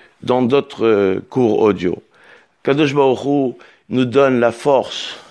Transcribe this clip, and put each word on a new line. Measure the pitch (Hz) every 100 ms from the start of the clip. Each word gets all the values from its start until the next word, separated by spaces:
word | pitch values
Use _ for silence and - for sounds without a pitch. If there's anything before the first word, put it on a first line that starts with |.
| - _
dans | 101 127
d'autres, | 123 139 - - 113
euh, | 104 98 95 -
cours | - 120 104
audio. | 110 92 87 82 - _ - - _ _
Kadosh | - 139 151
Baruch | 143 135 120 135
Hu | 143 131 - - _ _
nous | 127 127
donne | 127 139 127
la | 117
force | 113 147 135 104 - - - -